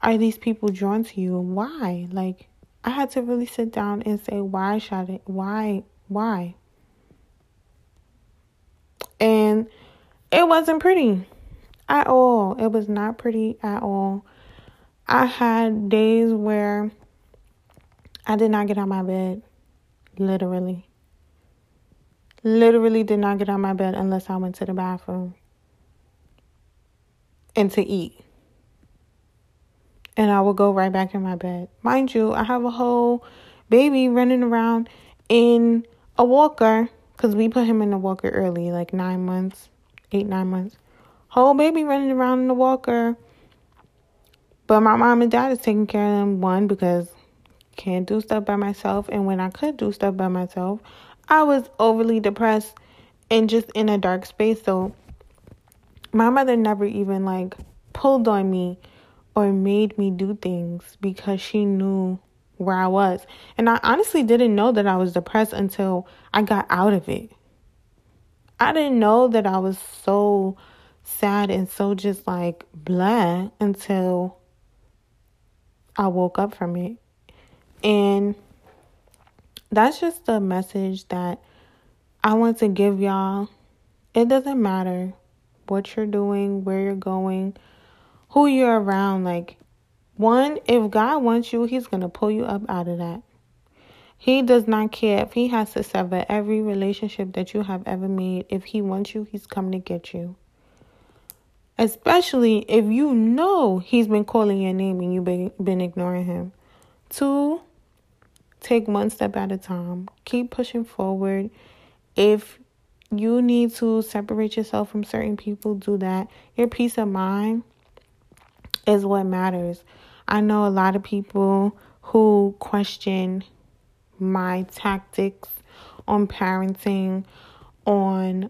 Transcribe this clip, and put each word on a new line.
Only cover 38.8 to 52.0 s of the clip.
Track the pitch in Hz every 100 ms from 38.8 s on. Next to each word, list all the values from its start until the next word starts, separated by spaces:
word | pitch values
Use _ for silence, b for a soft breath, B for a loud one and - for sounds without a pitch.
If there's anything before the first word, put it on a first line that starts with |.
| 175
nine | 185 185 185
months, | 185 185 190 - - _ _ - -
eight, | 202 208
nine | 190 185
months. | 185 196 _ b b b b b
Whole | 247 262
baby | 277 302 320
running | 302 277 269
around | 254 254 254
in | 254
the |
walker. | 247 262 262 247 240 233 233 b b b b b _ _ _ _ _ _ _ _ _ -
But | 214
my | 220
mom | 233 240 240
and | 240
dad | 233 269
is | 247
taking | 226 208 208
care | 208
of | 208 202
them, | 202 190
one, | 185 185 202
because | 190 180 175 170 - b b b _ _
can't | - 196 180 180
do | 214
stuff | - 214
by | 202
myself. | 202 202 202 196 202 -
And | 202
when | 196 185
I | 185
could | - 302 269
do | 214
stuff | 202 202
by | 190 190
myself, | 185 180 185 185 214 B B B B B
I | 311
was | 302 277 240 -
overly | 226 226